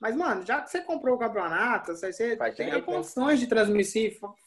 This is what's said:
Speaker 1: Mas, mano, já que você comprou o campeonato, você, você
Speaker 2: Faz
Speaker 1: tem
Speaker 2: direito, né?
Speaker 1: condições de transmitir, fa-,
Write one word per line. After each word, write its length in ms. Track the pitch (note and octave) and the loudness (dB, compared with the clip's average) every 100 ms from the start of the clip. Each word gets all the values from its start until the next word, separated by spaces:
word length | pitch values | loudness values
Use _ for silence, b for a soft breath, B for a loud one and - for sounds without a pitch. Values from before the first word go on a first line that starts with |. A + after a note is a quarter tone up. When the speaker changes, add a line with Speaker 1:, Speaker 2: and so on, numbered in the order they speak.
Speaker 1:
Mas, 160 | G#3+ C4 | -4 -2
mano, 280 | E4+ F#3+ | 0 -2
já 160 | F#3 C#4+ | -2 -4
que 100 | - | -2
você 100 | F4+ | -6
comprou 340 | E4+ D#4 B3+ | -4 -2 0
o 40 | A#3+ | 2
campeonato, 760 | A3+ G3+ E3+ E3+ A#3+ G#3+ - | 0 -2 0 0 2 0 -2
você, 180 | E3 F#3+ | -6 -6
você 240 | F3+ A#3 A3 | -2 -2 0
Speaker 2:
Faz 200 | A#3 - | -2 -2
Speaker 1:
tem 100 | C4 | -2
Speaker 2:
direito, 200 | D4 - | -2 0
né? 80 | |
Speaker 1:
condições 440 | D#4 A#3 B3+ C4+ C#4 | -4 -4 0 2 4
de 80 | A#3+ | 4
transmitir, 720 | A3+ G#3 G#3 G3 A3 G#3+ - | 4 4 4 2 0 0 -2
fa-, 140 | G#3 - | -14 -16